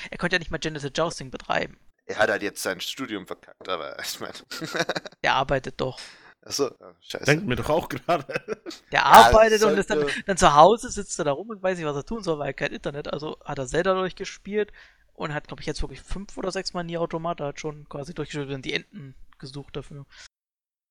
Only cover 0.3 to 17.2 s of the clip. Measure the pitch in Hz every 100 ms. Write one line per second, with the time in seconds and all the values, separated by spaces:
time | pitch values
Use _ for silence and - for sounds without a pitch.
0.3 | 180 160 156 156 151 139 143 165 - 131
1.3 | - - - - - _ _ - 95 110
2.3 | 101 98 - 107 87 - - 127 101 90
3.3 | - - - 95 87 71 - - - -
4.3 | - - - 160 165 170 - - - 139
5.3 | 127 135 139 135 - 131 - - - -
6.3 | - - - 135 - 95 - - - -
7.3 | 151 202 120 113 160 - - - 165 135
8.3 | 160 - 214 - - _ - 139 185 233
9.3 | 220 220 220 - 196 185 160 143 240 -
10.3 | 185 175 147 170 226 247 202 196 - 151
11.3 | 139 220 208 185 180 156 143 - 226 190
12.3 | 151 143 - 147 160 170 143 - 147 151
13.3 | - - 139 127 147 185 185 185 - 190
14.3 | - 190 208 208 - - _ _ - 165
15.3 | 151 - 139 - 147 139 131 - 185 202
16.3 | - 190 185 180 180 170 170 170 165